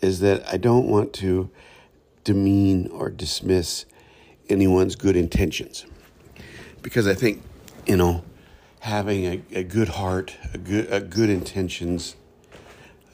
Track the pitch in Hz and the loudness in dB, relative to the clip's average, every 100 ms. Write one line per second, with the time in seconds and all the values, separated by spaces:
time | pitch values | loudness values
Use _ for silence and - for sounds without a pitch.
0 | 95 92 98 98 - 92 117 120 123 104 | -2 2 2 0 -2 0 4 4 4 2
1 | 98 - 95 92 92 - - - _ _ | 0 -2 0 0 -2 -10 -20 -20 _ _
2 | _ _ - 98 98 98 98 95 90 - | _ _ -2 2 4 4 4 2 -2 -6
3 | - 92 78 - 101 95 85 - - _ | -8 -8 -8 -6 0 0 0 -6 -12 _
4 | _ _ _ _ - 98 95 92 92 90 | _ _ _ _ -2 2 4 4 2 2
5 | 98 90 85 - 87 - - - - - | 2 2 2 0 0 -2 -10 -14 -18 -20
6 | - _ - - - - - - - 123 | -20 _ -20 -20 -20 -20 -20 -18 -4 0
7 | 101 95 120 104 - - - - - 95 | 2 2 0 -2 -8 -20 -20 -8 0 4
8 | 87 87 - - - - _ _ 110 104 | 4 2 -6 -18 -20 -20 _ _ -6 -4
9 | 104 98 90 92 - 95 92 101 104 85 | -2 -2 -2 -6 -8 -8 -4 -2 -2 -2
10 | 92 92 95 - - 82 90 101 113 101 | -4 -4 -6 -12 -14 -12 -4 -4 -2 -4
11 | 95 92 110 95 82 98 87 - 87 87 | -4 0 2 2 -2 -6 -6 -6 -4 -6
12 | - - _ _ _ - - - - - | -6 -16 _ _ _ -20 -20 -20 -20 -20
13 | _ | _